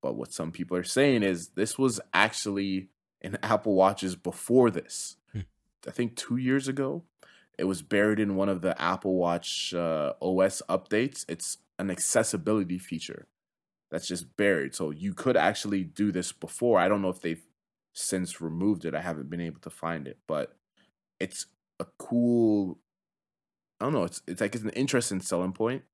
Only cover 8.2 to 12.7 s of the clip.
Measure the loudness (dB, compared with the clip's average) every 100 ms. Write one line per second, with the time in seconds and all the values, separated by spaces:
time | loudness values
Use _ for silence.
8.2 | 2 2 0 0 -2 0 0 0 0 2
9.2 | 2 0 -2 -6 -4 -2 -2 0 -2 -2
10.2 | 0 4 4 2 -2 -4 0 0 0 -4
11.2 | -8 -8 -6 -8 _ _ -6 -2 2 2
12.2 | 2 0 0 0 0